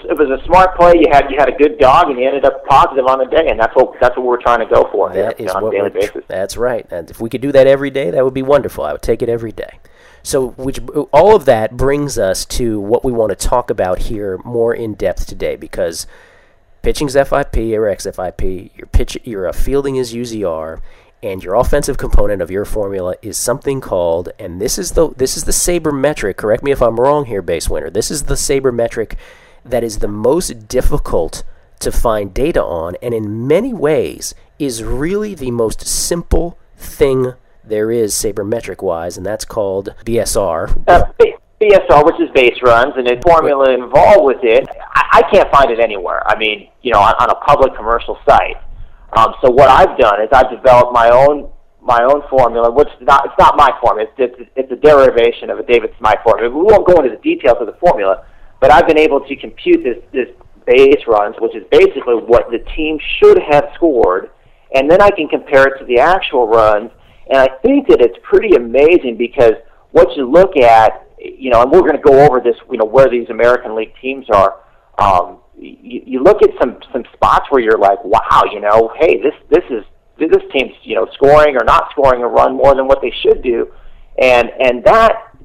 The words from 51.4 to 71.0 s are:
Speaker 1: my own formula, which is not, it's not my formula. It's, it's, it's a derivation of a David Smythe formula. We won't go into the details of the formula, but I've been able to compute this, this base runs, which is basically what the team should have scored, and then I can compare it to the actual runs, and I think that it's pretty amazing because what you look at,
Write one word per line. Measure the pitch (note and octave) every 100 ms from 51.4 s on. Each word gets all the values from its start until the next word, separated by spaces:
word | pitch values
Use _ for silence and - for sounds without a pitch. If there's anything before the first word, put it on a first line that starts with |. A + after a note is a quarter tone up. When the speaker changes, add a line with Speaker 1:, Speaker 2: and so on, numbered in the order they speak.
| C#3 - _ _
Speaker 1:
my | - A#2+
own | B2+ C#3+ C#3+
formula, | C3+ A#2+ A#2 A#2
which | A#2+ D3
is | -
not, | B2 C#3 B2+
it's | -
not | E3 D#3
my | C#3 -
formula. | A#2 G#2+ A2 -
It's, | B2+ -
it's, | A#2+ -
it's | -
a | A#2
derivation | D3+ C#3+ C3 A#2 A#2 - A2+
of | G#2
a |
David | A2 A#2+ A2 -
Smythe | A2 G#2
formula. | A2+ G2+ A#2
We | C#3
won't | G3+ G3+ F3+
go | F3
into | C3 G#2+
the |
details | D3+ E3+ C3 A#2+
of | G#2+
the |
formula, | - F3 C3 F#2+ F#2+ - - - -
but | C3+
I've | D#3 E3
been | D3+
able | D#3 C#3
to | - C3+
compute | A2+ - F3+ E3+
this, | B2+ A2+ -
this | C3+ A#2 - - _ -
base | B2+ C3+ D3 -
runs, | G#2+ G#2 -
which | A2+ A2
is | -
basically | D3 F#3+ C#3 B2 A#2
what | A2 A#2 -
the | A2+ - -
team | D#3 D#3 - -
should | G#4 - F#4
have | D3 C#3+ -
scored, | E3+ B2 G2 F#2 - _ _ _ -
and | C3+ C#3+
then | F#3
I | G3+
can | G3 D3
compare | D3+ - C#3 C3+
it | C3+
to | -
the | A#2+
actual | D3+ F#3+ - C3+ A2
runs, | A2+ A2 G#2 A2+ _ _ _ -
and | C3+
I | C3 -
think | A#3+ C#4+ C#4+
that | D#3
it's | - -
pretty | - - G#3+ D3
amazing | A#2+ B2 D3+ F3 B2+ A2+
because | A#2 - A#2 G#2 - _ _
what | A#3 F#3 D3
you | B2
look | D#3+ F#3+ D3
at, | A#2+ A2+ A2 -